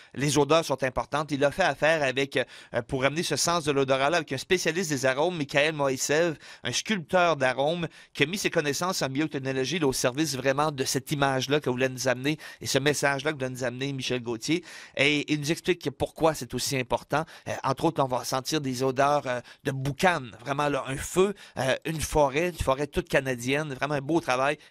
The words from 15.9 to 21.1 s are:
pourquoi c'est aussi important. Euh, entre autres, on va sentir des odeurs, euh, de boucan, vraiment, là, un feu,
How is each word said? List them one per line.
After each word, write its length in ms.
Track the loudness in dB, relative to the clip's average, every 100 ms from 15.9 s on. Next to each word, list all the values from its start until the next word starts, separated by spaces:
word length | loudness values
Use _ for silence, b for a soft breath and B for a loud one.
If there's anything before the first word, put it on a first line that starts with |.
pourquoi 420 | -4 -6 0 0
c'est 200 | 0 -4
aussi 240 | -4 -2 -2
important. 460 | -2 -4 -2 -4 -4 B -8
Euh, 40 | -4
entre 220 | -2 0 0
autres, 180 | 2
on 40 | 0
va 160 | 0
sentir 380 | -2 -4 -2 -2
des 220 | -2 0
odeurs, 400 | 0 2 4 2 0
euh, 120 | -6 B B
de 80 | -6
boucan, 500 | -4 -4 2 2 2 -4 -12
vraiment, 300 | -6 -2 0
là, 140 | 0 -4
un 100 | -6
feu, 360 | -4